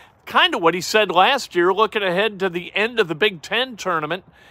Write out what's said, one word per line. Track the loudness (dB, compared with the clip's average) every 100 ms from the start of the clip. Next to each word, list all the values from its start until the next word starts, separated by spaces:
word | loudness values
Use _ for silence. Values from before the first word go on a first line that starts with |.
| -20 _ -2
Kind | 2 2 2
of |
what | 0
he | 0
said | 0 2 4
last | 4 4 2 -2 2
year, | 2
looking | 2 0 0
ahead | -2 0 -2 -2
to | -4
the | -4 -6 -4
end | -2 -2
of | -2
the |
Big | 0 -2 -2
Ten | -6 -4 -4 -6
tournament | -4 -4 -4 -8 -10 _ -20